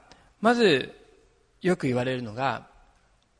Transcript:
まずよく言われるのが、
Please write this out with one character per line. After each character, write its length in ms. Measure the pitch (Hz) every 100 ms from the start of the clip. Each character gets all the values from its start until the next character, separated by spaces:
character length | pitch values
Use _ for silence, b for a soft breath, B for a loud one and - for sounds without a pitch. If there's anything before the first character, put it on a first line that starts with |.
| _ b b b
ま 160 | 214 240
ず 380 | 208 131 120 - - _ _ _ _ _
よ 140 | 180 180
く 120 | 139
言 80 | 123
わ 80 | 127
れ 100 | 127
る 80 |
の 100 | 117
が、 420 | 110 135 113 - - _ _ _ _ _ _